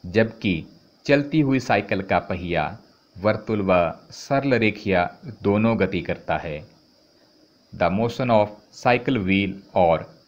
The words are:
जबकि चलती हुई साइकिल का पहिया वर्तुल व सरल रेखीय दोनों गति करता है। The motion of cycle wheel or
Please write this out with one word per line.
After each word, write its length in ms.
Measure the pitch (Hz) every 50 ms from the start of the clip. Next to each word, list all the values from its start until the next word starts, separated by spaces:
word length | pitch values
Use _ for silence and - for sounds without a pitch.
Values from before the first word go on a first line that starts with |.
| -
जबकि 500 | 90 87 110 113 113 - - - 101 90 80 78 - - - _ _ _ _ _
चलती 340 | - 143 143 143 143 - 160
हुई 180 | 147 135 131 131
साइकिल 420 | - - 117 101 101 - 107 95
का 160 | 98 - 98 85
पहिया 440 | - - 98 87 90 85 85 80 76 76 95 - - _ _ _ _ _ _
वर्तुल 460 | 90 90 107 107 107 - - 110 104
व 140 | 98 92 92 90 85 80 - - - -
सरल 420 | - - - - 139 139 135 143 127
रेखीय 420 | 113 110 107 104 - - 104 92 87 87 - - - - 143 110 -
दोनों 360 | - 101 101 104 110 113 117 101
गति 200 | 82 92 92 87
करता 340 | 82 - 85 - - - 82 76
है। 200 | - 85 76 76 - - _ _ _ _ _ _ _ _ _ _ _ _ _ _ _ _ _ _ _ _
The 160 | - - 90 85
motion 400 | 90 104 117 117 - - 131 123
of 180 | 117 107 104 101 - - _ _ _
cycle 420 | - - 131 123 123 123 143 135 113
wheel 320 | 92 92 95 98 98 92 95 95 - - -
or 220 | 98 90 82 80 78 - - - _ _